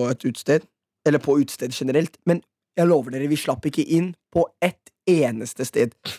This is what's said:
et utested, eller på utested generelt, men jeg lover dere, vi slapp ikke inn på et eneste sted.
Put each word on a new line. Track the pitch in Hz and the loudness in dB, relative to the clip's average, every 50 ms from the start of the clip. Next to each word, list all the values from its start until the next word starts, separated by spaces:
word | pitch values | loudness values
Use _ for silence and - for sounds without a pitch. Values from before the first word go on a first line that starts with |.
| 123 120 | 0 -2
et | 127 - - 127 | -2 -4 -4 -6
utested, | 117 - - - 151 160 - _ _ _ _ _ _ _ - | -6 -4 -2 0 0 0 0 _ _ _ _ _ _ _ 0
eller | 151 147 143 | 0 0 2
på | - 143 139 147 | 2 2 2 2
utested | 139 - - - 127 127 131 | 2 0 -2 -8 -8 -8 -6
generelt, | - 139 131 143 143 127 - _ _ - | -6 -4 0 0 0 0 -2 _ _ 0
men | 165 170 - - _ _ _ _ _ - | 0 0 0 -2 _ _ _ _ _ -2
jeg | - 170 | 2 4
lover | 175 175 147 120 120 123 | 4 4 4 2 -2 -6
dere, | 135 139 147 | -4 -2 -2
vi | 151 151 | -2 -2
slapp | - - 165 - - | -2 -4 -4 -2 -4
ikke | 151 143 - 147 - 165 | -4 -2 -2 -2 0 0
inn | 165 175 185 175 _ _ _ - | 0 0 -2 -6 _ _ _ 0
på | 170 - - _ - | 0 0 -2 _ -2
et | - 185 - _ _ - _ _ - - | -4 -4 -4 _ _ -20 _ _ 0 2
eneste | 180 160 143 120 113 113 113 113 - - 131 | 2 4 4 0 -2 -4 -8 -10 -8 -8 -8
sted. | - - - 117 117 - _ - - - | -4 0 0 0 0 -2 _ -14 -14 -12